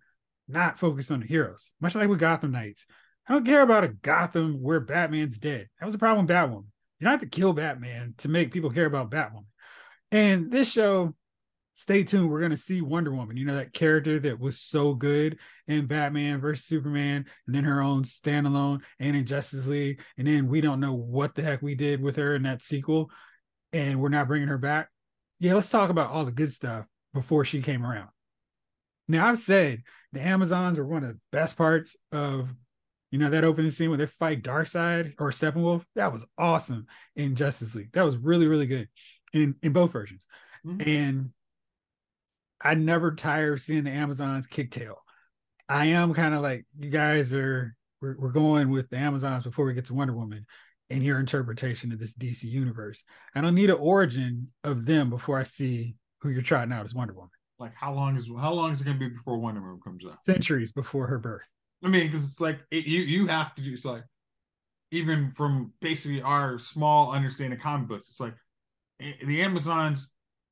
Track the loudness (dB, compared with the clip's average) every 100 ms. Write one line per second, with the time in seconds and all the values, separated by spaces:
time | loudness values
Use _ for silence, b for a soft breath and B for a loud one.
0 | _ _ _ _ -8 -2 -2 0 -2 -2
1 | -4 -4 -2 -2 -2 -6 -20 -6 -4 0
2 | 2 4 4 2 0 -4 -6 -12 -16 b
3 | b b 0 2 6 8 8 6 4 -2
4 | 0 0 2 0 0 -2 0 0 0 -2
5 | 0 -2 -4 -4 -6 -6 -10 -12 -8 0
6 | 2 4 4 4 2 -2 -12 _ _ -2
7 | 0 2 -2 0 2 2 -2 -6 -10 -10
8 | -12 -8 -2 0 0 0 -2 0 0 0
9 | -2 -4 -4 -8 -20 _ B B B B
10 | 0 4 6 4 2 2 2 4 4 4
11 | 0 -4 _ _ _ _ _ -10 2 2
12 | 4 4 4 2 0 -2 -4 -4 -2 -2
13 | -2 -4 -6 -6 -4 -4 -4 0 4 4
14 | 4 0 0 -2 -6 -6 -2 2 2 2
15 | 2 2 0 -2 B B -4 -2 0 -2
16 | 0 0 -2 -2 -2 -4 -4 -4 -2 -2
17 | -2 -4 -6 B -4 -2 0 0 2 0
18 | -2 -4 -2 0 2 0 0 -2 B B
19 | -2 -2 -2 -4 -6 -6 -4 -2 -4 -6
20 | B -4 0 2 2 2 2 0 -2 -2
21 | -2 -2 -2 -2 -4 -4 -4 -2 -2 0
22 | -2 -2 0 0 -2 -4 -4 -4 0 0
23 | 0 B B B _ _ -8 -4 0 0
24 | 2 2 2 0 0 -2 0 -2 -4 _
25 | _ _ _ -2 2 4 4 2 4 2
26 | 0 0 -2 -2 -2 -2 -6 -8 -10 _
27 | _ -6 0 2 2 -2 -2 -2 -4 -6
28 | -10 _ _ _ _ _ _ _ _ _
29 | 0 4 4 4 6 6 6 0 -10 b
30 | b -4 2 2 4 2 0 0 -2 -2
31 | -4 -8 -6 -2 -2 2 4 4 0 -14
32 | -8 -4 -2 -4 -6 -10 _ _ _ _
33 | -6 0 2 4 4 4 0 0 0 0
34 | -2 -2 -2 -2 -2 -2 -2 -2 0 0
35 | -4 -4 -6 -2 -2 2 0 0 -2 -2
36 | -2 -2 -10 -2 2 2 0 -8 -10 B
37 | B -6 -2 0 0 -2 -6 -8 -4 2
38 | 2 2 2 4 6 4 2 -2 -6 _
39 | b b _ 2 2 2 2 4 4 2
40 | -10 -16 _ B B B -10 -4 0 2
41 | 2 -2 -4 _ _ _ _ _ _ _
42 | _ _ _ _ _ -4 2 2 4 2
43 | 2 -2 -2 0 0 -2 -2 -2 -2 -2
44 | -4 -4 -4 -4 -6 -6 -6 -8 -12 -16
45 | _ b b _ _ _ -4 2 4 4
46 | 4 2 2 2 -2 -4 -10 -14 -4 0
47 | 2 2 2 -2 -2 -2 -4 -10 _ -12
48 | -10 -6 -2 2 4 4 2 0 -2 -2
49 | -2 -2 -2 -4 -6 -2 -2 -2 -4 -4
50 | -2 -4 -6 -10 -16 b b b -6 -2
51 | 0 0 0 -2 -2 -4 -6 -6 -6 -8
52 | -10 -8 -8 -8 -6 -2 -2 -4 -12 -14
53 | -20 B B -2 2 4 6 4 4 4
54 | 4 2 -2 -4 -8 _ -4 -2 2 2
55 | 2 -2 -2 -2 -2 -4 -2 -2 -6 -10
56 | _ _ -4 -2 0 0 0 -6 -6 -6
57 | -8 -10 -20 _ _ -18 -16 -10 -6 -2
58 | -2 -2 -4 -6 -4 -2 -2 -2 -2 -2
59 | -4 -8 -6 -4 -4 -6 -10 -14 -16 -16
60 | -18 -6 0 2 2 -2 -4 -8 -6 -6
61 | -4 -6 -6 -12 -18 _ _ _ 2 2
62 | 2 -2 -4 -4 -4 -4 -6 -6 0 0
63 | 0 0 2 0 -4 -8 -10 -8 -8 -10
64 | -14 _ _ _ _ _ _ _ -8 -4
65 | 0 0 0 0 0 0 -2 -6 -4 -4
66 | -4 -4 0 0 0 -4 -8 -2 4 6
67 | 4 2 -2 -4 -8 -6 -4 -4 -4 -8
68 | -12 -10 -10 -12 _ _ _ _ _ -16
69 | -14 -10 -4 0 0 0 0 0 0 -2
70 | -6 _ _ _ _